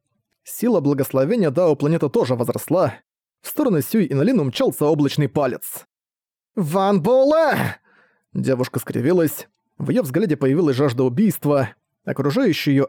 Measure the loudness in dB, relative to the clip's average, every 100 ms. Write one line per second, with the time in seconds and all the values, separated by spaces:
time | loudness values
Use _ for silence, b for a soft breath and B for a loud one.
0 | _ _ _ _ -18 -4 0 0 0 0
1 | 0 0 0 0 0 2 2 2 0 0
2 | 0 0 0 -2 -2 -4 -2 0 0 -4
3 | _ _ _ _ -12 -2 0 0 0 0
4 | 0 0 2 2 0 0 -2 0 0 2
5 | 0 0 -2 0 -2 -4 -10 -16 -18 _
6 | _ _ _ _ _ -6 -2 0 2 2
7 | 2 4 4 4 2 0 -2 B B B
8 | B B B -6 -2 0 -2 -4 -6 -4
9 | 0 2 0 -2 -16 _ _ -10 -4 -2
10 | -2 -2 -2 0 0 2 0 2 0 0
11 | -2 2 0 0 0 0 -2 -6 _ _
12 | -10 -4 -2 0 0 0 0 2